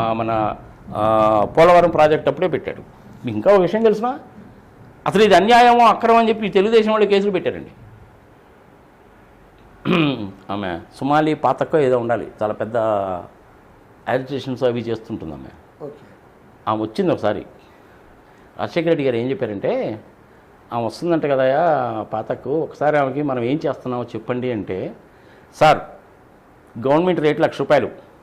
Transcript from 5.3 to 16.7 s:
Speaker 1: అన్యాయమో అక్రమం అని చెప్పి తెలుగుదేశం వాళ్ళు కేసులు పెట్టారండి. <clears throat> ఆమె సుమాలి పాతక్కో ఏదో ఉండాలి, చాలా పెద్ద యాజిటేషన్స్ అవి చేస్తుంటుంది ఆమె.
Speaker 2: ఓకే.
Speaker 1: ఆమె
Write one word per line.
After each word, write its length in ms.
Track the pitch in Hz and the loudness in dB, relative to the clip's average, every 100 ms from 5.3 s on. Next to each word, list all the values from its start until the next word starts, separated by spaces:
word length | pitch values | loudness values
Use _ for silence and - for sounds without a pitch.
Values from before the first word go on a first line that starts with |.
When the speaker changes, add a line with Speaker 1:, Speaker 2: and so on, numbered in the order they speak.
| 180 | 6
Speaker 1:
అన్యాయమో 440 | 208 240 240 240 233 | 6 6 8 8 6
అక్రమం 240 | 190 233 226 | 4 4 4
అని 100 | 226 | 4
చెప్పి 260 | 214 208 196 | 0 0 2
తెలుగుదేశం 320 | 208 226 214 | 4 4 4
వాళ్ళు 180 | 214 202 | 2 2
కేసులు 160 | 196 202 180 | 2 2 -2
పెట్టారండి. 340 | 127 87 - - - - - - _ _ _ _ _ - _ _ _ - - - - _ - - - | -4 -6 -10 -20 -20 -20 -20 -20 _ _ _ _ _ -20 _ _ _ -20 -20 -20 -20 _ -20 -10 -2
<clears throat> 680 | 175 147 120 101 - - | 0 0 -2 -8 -14 -10
ఆమె 240 | 101 95 82 - - | -8 -6 -8 -12 -10
సుమాలి 340 | 131 151 156 147 127 | -2 0 0 0 -2
పాతక్కో 320 | 135 131 160 | -2 -2 0
ఏదో 200 | 131 123 | 2 0
ఉండాలి, 240 | 117 110 76 - | 0 -4 -6 -6
చాలా 120 | 107 104 | -6 -4
పెద్ద 140 | 110 117 110 104 95 90 - - - - - - - - - | -6 -2 -2 -2 -2 -6 -12 -20 -20 -20 -20 -20 -20 -14 -6
యాజిటేషన్స్ 540 | 123 131 139 135 120 | -4 -4 -8 -8 -4
అవి 180 | 127 117 | -2 -2
చేస్తుంటుంది 520 | 113 110 - 101 80 | -6 -8 -8 -12 -12
ఆమె. 520 | 71 64 - - - | -14 -18 -20 -20 -18
Speaker 2:
ఓకే. 220 | 151 - - - - _ _ _ | -18 -18 -20 -20 -20 _ _ _
Speaker 1:
ఆమె 140 | - | -6